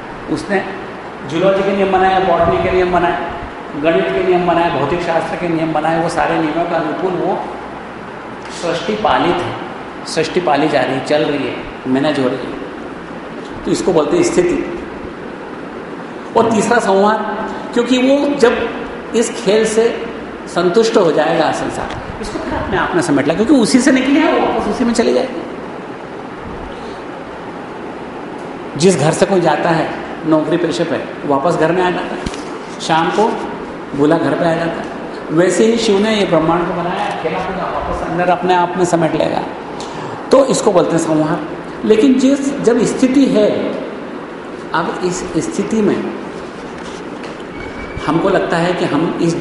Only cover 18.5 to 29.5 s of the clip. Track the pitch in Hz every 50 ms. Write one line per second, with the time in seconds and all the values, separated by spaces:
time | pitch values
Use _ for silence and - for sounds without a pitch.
18.5 | 214 - - - - - - - - - - - - 226 226 - - - - 190
19.5 | 208 220 220 196 - 220 233 233 - - - - - - - - - - - -
20.5 | - 175 175 175 175 226 220 226 - - 175 160 147 156 151 160 170 165 151 135
21.5 | 127 - 131 120 120 135 139 - - - - - - - 220 - - - - -
22.5 | 320 - - - 190 170 151 - - 165 - - 143 139 131 147 170 185 226 277
23.5 | 302 254 214 - - 247 - 294 262 254 262 277 277 277 320 349 247 - - -
24.5 | - - - 208 190 - 240 233 233 - 226 - - 123 131 - - - - -
25.5 | - - - - - - - - - - - - - - - - - - - -
26.5 | - - - - - - - - - - - - - - - - - - - -
27.5 | - - - - - - - - - - - - - - - - - - - -
28.5 | - - - - - 139 165 196 180 147 143 160 156 - 196 180 196 180 165 160